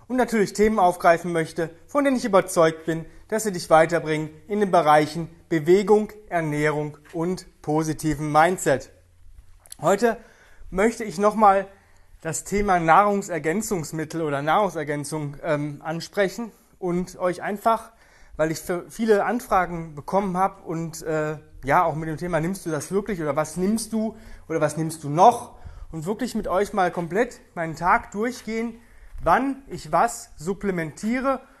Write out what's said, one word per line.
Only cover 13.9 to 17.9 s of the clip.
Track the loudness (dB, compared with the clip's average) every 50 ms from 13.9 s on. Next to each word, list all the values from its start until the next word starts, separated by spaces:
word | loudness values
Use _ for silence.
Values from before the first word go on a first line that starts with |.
| -6 -8 -8 -6 -6 -4
oder | -2 -2 -2 -2
Nahrungsergänzung, | 0 2 2 2 2 0 -2 -4 -4 -4 -4 -4 -4 -6 -6 -6 -6 -8 -10 -8
ähm, | -4 -2 -2 -2 -2 -6 -8 -10
ansprechen | -8 -8 -8 -8 -10 -6 -2 0 0 0 -2 -6 -10 -10 -12 _ _ _ _ _
und | -6 -4 -2 -2 -4 -6 -6
euch | -4 -2 -2 -2 -4
einfach, | -6 -8 -8 -2 0 0 0 0 -2 -10